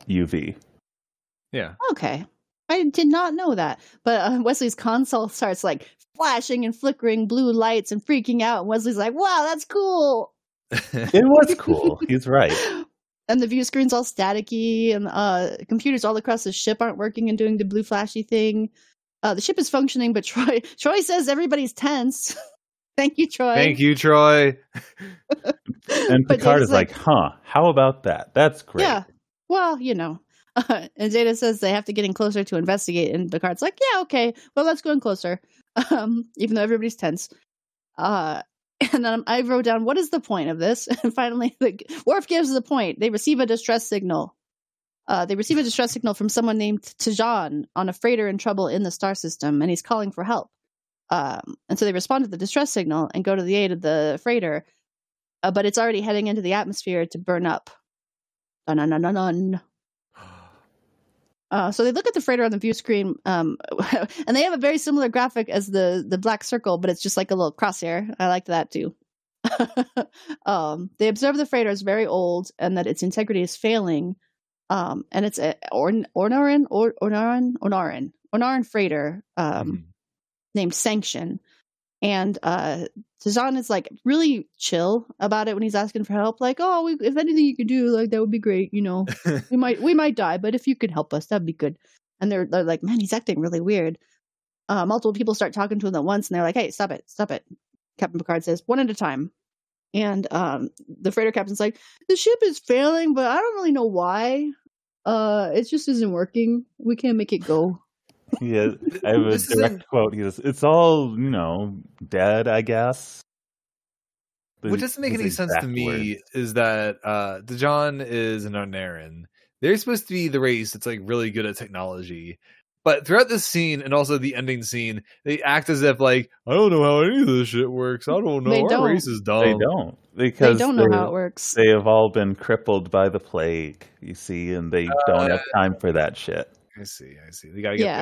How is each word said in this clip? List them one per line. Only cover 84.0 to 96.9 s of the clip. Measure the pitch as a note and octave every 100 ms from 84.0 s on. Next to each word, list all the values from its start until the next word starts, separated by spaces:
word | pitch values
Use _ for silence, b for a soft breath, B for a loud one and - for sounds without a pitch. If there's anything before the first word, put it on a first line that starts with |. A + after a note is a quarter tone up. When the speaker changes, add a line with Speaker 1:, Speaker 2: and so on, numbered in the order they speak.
| B3
Speaker 3:
really | D4+ D#4+ A#3 - -
chill | - E3+ F3 A3+ - -
about | G3+ G#3+ A3
it |
when | G3+
he's | A3 G3+
asking | G#3 A3 G3+
for |
help. | G#3 A3 A3+
Like, | B3 B3+
"Oh, | F4+ F4 E4
we, | D4+ A3
if | C#4
anything | D#4 D#4 D4
you | B3+
could | A3
do, | B3+ A#3+
like, | A3+ A3+
that | A3
would | A3
be | A3+
great, | G#3+ F#3 G3
you | G#3
know. | G3 F#3 F#3+ - E3+
Speaker 2:
<laughs> | C#3 -
Speaker 3:
We | B3+
might, | B3 A3+
we | C#4+
might | E4 D4+ A3+
die, | F3 F3+
but | G#3 A#3+
if | -
you | B3+
could | G#3+
help | D#3 D3+
us, | D3 -
that'd | G#3+ E3
be |
good." | D#3+ D3 E3 _ _ _ -
And | G3+
they're, | G3 F#3
they're | F3+
like, | E3 E3
"Man, | F3+ A#3
he's | G3+
acting | A3 - E3
really | E3+ E3+
weird." | F3 G#3 E3 E3 _ _ _ _ _ _ -
Uh, | G3+ F3
multiple | A3+ A3
people | G#3 A3+
start | G#3+ G3
talking | G#3 G3+ G#3
to | G3
him | E3+
at |
once, | D#3+ G3+ G3+
and | F3
they're |
like, | E3+ A#3+
"Hey, | F#3+
stop | - G3